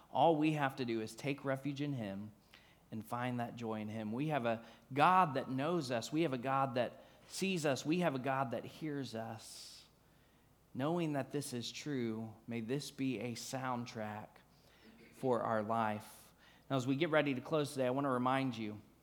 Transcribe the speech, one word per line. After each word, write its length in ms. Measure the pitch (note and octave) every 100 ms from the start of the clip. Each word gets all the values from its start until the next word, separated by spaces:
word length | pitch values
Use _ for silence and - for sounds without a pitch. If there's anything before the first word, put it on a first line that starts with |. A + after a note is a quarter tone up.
| -
All 240 | - D3+ D#3
we 160 | D#3
have 240 | D3+ C#3 C3+
to 80 | B2
do 160 | A2+
is 120 | A2
take 300 | - C#3+ C#3+
refuge 380 | C#3 C3+ D3 C#3
in 120 | D3
him 380 | C3+ G#2 G2 G#2+ - _ - - - -
and 140 | A2+ G#2
find 340 | A#2+ B2 B2
that 160 | A#2+ A#2
joy 240 | A#2 G#2+
in 80 | G#2+
him. 240 | A2 G#2+
We 160 | A2+ D3+
have 160 | D3 A#2
a 160 | A2+ - - -
God 400 | C3 D#3 F#3 F3+
that 180 | C3 A#2
knows 400 | C3 D3 F3 B2+
us. 220 | A#2+ A2
We 80 | D3+
have 120 | E3
a 40 | C3
God 380 | B2 C3+ C3+ B2
that 280 | A2+ - - - -
sees 380 | - F#3+ F#3 D3+
us. 200 | C3 C#3+
We 140 | F3
have 160 | E3+ C3+
a 40 |
God 320 | B2+ C3+ C3
that 120 | A#2
hears 500 | C3+ - D#3 C#3+ B2
us. 580 | A2 A2+ A2+ - - - - - _ _ - - _ _ _ _ B2
Knowing 380 | C#3 F3 D#3+
that 180 | C#3+ C3
this 220 | C#3+ C3+
is 180 | B2 A#2
true, 560 | - D3+ C#3 A#2 A2 A2+ A2 -
may 120 | A#2
this 300 | A2 C#3 C#3+
be 300 | - C3+ A#2
a 140 | A#2+
soundtrack 920 | A2+ - C3 C3 A#2+ A#2+ A#2 G#2+ G#2 - - - - - - - - - -
for 240 | C3 A#2
our 200 | G#2+ A2+
life. 460 | G#2 A2+ A2 G#2 - - - - - - -
Now, 100 | C#3
as 100 | B2
we 80 | C#3
get 160 | E3
ready 240 | D#3 C#3+ B2+
to 60 |
close 320 | - D#3 C#3+
today, 120 | C3 B2+
I 60 |
want 140 | C3 C#3+
to 60 |
remind 460 | B2 B2+ C3+ C3+ A2+
you 220 | G#2+ G#2+ - -